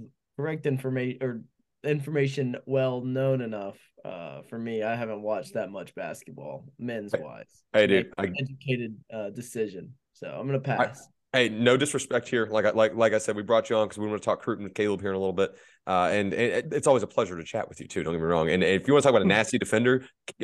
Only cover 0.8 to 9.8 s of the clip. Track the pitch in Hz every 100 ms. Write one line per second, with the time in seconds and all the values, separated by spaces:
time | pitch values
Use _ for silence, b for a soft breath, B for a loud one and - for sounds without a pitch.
0.8 | 131 131 127 123 131 117 - _ _ _
1.8 | 147 151 139 156 139 135 123 123 - 135
2.8 | 131 127 127 131 135 135 117 107 98 -
3.8 | _ _ 101 92 80 69 - 117 117 113
4.8 | 107 117 113 104 104 104 - 117 95 98
5.8 | 87 - 85 - - 71 73 67 - -
6.8 | 120 117 104 101 - 57 - _ _ 110
7.8 | 104 98 - - 98 90 135 - 139 123
8.8 | 117 107 _ 110 104 104 120 120 107 92